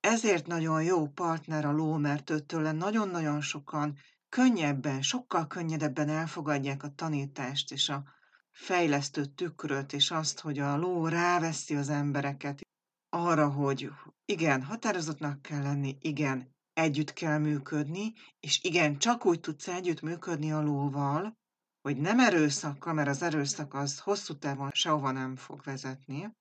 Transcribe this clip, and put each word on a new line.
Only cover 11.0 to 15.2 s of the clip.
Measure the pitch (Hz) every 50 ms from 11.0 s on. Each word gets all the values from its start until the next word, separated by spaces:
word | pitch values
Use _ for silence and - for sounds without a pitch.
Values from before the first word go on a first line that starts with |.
| 160
ráveszi | 160 160 170 175 175 175 175 165 170 160 151 - - 151
az | 143 143 139
embereket | 151 143 143 143 143 143 139 139 139 139 - 143 143 143 - _ _ _ _ _ _ _ _ _
arra, | - 175 170 175 165 151 151 147
hogy | 143 143 143 139 139 135 135 117 - - - - - _ _
igen, | - 208 170 160 160 139 131 131
határozottnak | 143 208 226 - 226 202 185 165 151 156 139